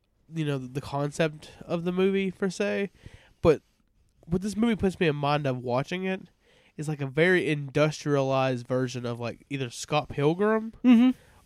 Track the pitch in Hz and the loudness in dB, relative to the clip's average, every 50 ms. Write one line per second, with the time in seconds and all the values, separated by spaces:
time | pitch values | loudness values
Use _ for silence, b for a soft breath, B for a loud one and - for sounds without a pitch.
0 | _ _ _ _ _ - 160 165 156 147 139 135 131 123 127 147 - - - 139 | _ _ _ _ _ -10 -6 -4 -4 -2 -2 -4 -6 -6 -8 -8 -8 -6 -4 -4
1 | 143 147 139 - 165 160 151 151 - - - - - - 156 175 170 180 180 180 | -4 -4 -2 0 -2 -2 -2 -6 -18 -20 -20 -16 -10 -6 -6 -4 -4 -2 0 0
2 | 185 196 196 196 196 190 185 - 202 190 175 - 208 202 208 202 202 196 b b | 2 2 2 0 0 -2 -4 -4 -4 -4 -2 -2 -4 -2 -2 -2 -4 -6 b b
3 | b b b b b b b b - 175 147 - - _ _ _ _ _ _ _ | b b b b b b b b 4 4 4 4 0 _ _ _ _ _ _ _
4 | _ _ _ _ _ - 165 190 185 214 190 202 226 240 226 165 196 190 165 - | _ _ _ _ _ -6 -6 -4 -4 -4 -4 0 2 2 2 2 0 -2 0 0
5 | 180 160 143 147 147 143 147 147 147 139 127 127 117 123 120 127 139 - 180 185 | 0 0 0 0 0 0 0 0 0 -2 -2 -4 -2 -2 -2 -2 -2 -2 -4 -6
6 | 185 190 190 190 - - _ _ _ _ _ _ _ _ _ - 151 143 156 139 | -4 -4 -6 -6 -8 -14 _ _ _ _ _ _ _ _ _ -10 -8 -6 -6 -6
7 | 143 135 127 151 165 202 185 180 117 127 156 147 143 135 127 147 147 156 151 - | -6 -4 0 2 4 4 4 4 2 0 -2 -4 -4 -2 0 2 2 2 2 -2
8 | - 151 143 139 135 135 135 135 131 131 131 123 120 - 127 127 131 123 123 123 | -2 0 2 2 2 2 2 2 2 0 0 -2 -4 -2 -2 -2 -2 -2 -4 -6
9 | 120 120 120 117 120 113 101 - - - 143 139 135 117 - - - - 151 147 | -6 -8 -8 -6 -8 -8 -10 -10 -12 -8 -8 -6 -6 -8 -10 -12 -8 -4 -2 -2
10 | 131 - - - 143 147 165 180 208 214 220 220 220 226 - - - 247 247 226 | -2 -2 -2 0 2 2 2 2 2 0 0 0 -2 -6 -8 2 6 8 8 8
11 | 247 254 254 b b b b b b | 8 6 4 b b b b b b